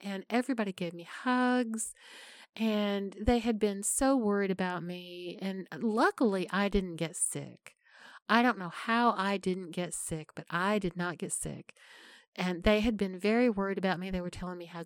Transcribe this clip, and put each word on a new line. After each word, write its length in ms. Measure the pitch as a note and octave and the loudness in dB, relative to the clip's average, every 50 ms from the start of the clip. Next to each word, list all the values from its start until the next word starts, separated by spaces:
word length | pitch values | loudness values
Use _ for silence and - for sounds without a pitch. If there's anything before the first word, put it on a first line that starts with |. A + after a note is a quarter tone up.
and 240 | - G3+ G3 F#3+ - - | -6 -6 -6 -6 -4 0
everybody 440 | G#3+ A#3+ B3 - C4 A3 G#3+ G3 F#3 | 2 2 2 2 0 0 0 -2 -2
gave 200 | - F3+ E3 F3 | -2 -4 -4 -4
me 100 | E3+ E3+ | -6 -12
hugs, 920 | - - - - B3+ B3+ B3+ B3+ B3 B3 B3+ B3 A3+ A3 A3 - - - - - - - - - - - - - - _ | -14 -14 -4 0 2 4 4 4 4 4 2 2 0 -2 -4 -4 -6 -10 -14 -20 -20 -20 -20 -20 -20 -20 -20 -20 -16 _
and 600 | - A3 A3 G#3+ G#3 G#3 G3+ G3+ G3+ G3+ G3 - - | 0 0 2 2 2 2 2 0 0 -2 -4 -6 -2
they 180 | G#3+ B3 A#3+ A#3+ | 2 4 4 4
had 200 | A3 A#3+ A3+ G3+ | 2 0 2 2
been 240 | G#3+ G#3 G3 G3 G#3 | 2 0 0 -2 -2
so 340 | - - - C#4 C4 C#4 | -2 0 2 4 4 4
worried 340 | C4 A3 G#3 G3+ G3+ G3+ F#3+ | 4 4 2 2 2 2 0
about 320 | F#3+ F#3+ F#3 F3+ F3+ E3+ E3 | 0 0 -2 -2 -2 -4 -6
me, 540 | F3 F3+ F3+ F3+ F3+ F3 F3+ F3+ F3 F3 - | -8 -8 -10 -12 -12 -12 -10 -10 -10 -8 -6
and 260 | G3 G3 F#3+ F#3+ F3 - E3 C#3+ | -4 -4 -4 -6 -8 -10 -6 -4
luckily 680 | - A3 G#3 A3+ D4+ G4+ - - C4+ G#3+ G3 F#3+ F3+ - | -2 0 2 4 4 2 4 4 2 2 4 2 0 0
I 180 | F3+ G3 G3+ G3+ | 2 2 4 4
didn't 260 | G3 G3+ F#3+ F3 E3 | 4 2 0 0 -2
get 200 | D#3 E3 D3+ D3+ | -4 -4 -4 -2
sick. 600 | - - - - C#3+ C#3 C3 - - _ - - _ _ _ - - - - - - - - | -2 -4 -2 -2 -6 -8 -10 -14 -18 _ -20 -20 _ _ _ -20 -20 -20 -20 -20 -12 0 2
I 120 | G#3+ A#3 | 4 6
don't 160 | A#3+ B3+ G#3 | 6 4 2
know 120 | F#3+ F#3 E3+ | 0 -4 -8
how 420 | - - - - A3+ A#3 A#3+ A#3 | -8 -6 -2 0 2 4 4 4
I 260 | G#3 G3 F#3+ G3 G3+ | 4 2 2 0 0
didn't 340 | F#3+ - F#3 F3+ F#3+ F#3 D#3+ | 0 0 -2 -2 -2 -4 -6
get 220 | E3 F3+ F3+ D#3 - | -6 -6 -6 -6 -6
sick, 380 | - - - E3+ D#3 D3+ - - | -8 -6 -6 -6 -6 -8 -10 -14
but 100 | - F3 - | -14 -10 -6
I 300 | E3 E3+ F#3 G3 G#3+ G#3+ | -4 0 0 2 2 2
did 180 | F#3+ F3 - | 0 -2 -2
not 220 | F3+ F3 F3 E3 - | -2 -2 -4 -4 -4
get 120 | G3 D3 | -6 -6
sick. 440 | - - - D#3 C#3 C3+ - - - _ - - - - - - - - _ _ - - | -4 -6 -6 -6 -8 -10 -12 -16 -20 _ -20 -20 -20 -20 -20 -20 -20 -20 _ _ -6 -2
And 220 | F3+ F3+ F3+ E3 | -2 -2 -2 2
they 200 | F3+ G#3+ G#3+ G#3+ | 2 4 4 4
had 160 | G#3+ B3 A3 | 4 2 0
been 200 | G3 G3+ F#3+ F#3 | 0 -2 -2 -2
very 320 | F3+ F#3+ G#3 A3+ A#3+ B3 B3 | -2 0 2 4 4 4 4
worried 300 | G#3 G3 G3 G3 G3 F#3 | 4 2 0 0 0 0
about 200 | F#3+ F#3+ F3+ F3 | 0 0 0 -2
me. 120 | F#3 F#3+ | -2 -4
They 100 | F#3 F3+ | -4 -4
were 80 | F3 F3 | -4 -6
telling 300 | - - F3+ F3+ F3+ F3 | -8 -8 -8 -8 -8 -10
me 60 | E3+ | -12
how 200 | E3+ F3 E3+ E3+ | -12 -12 -12 -12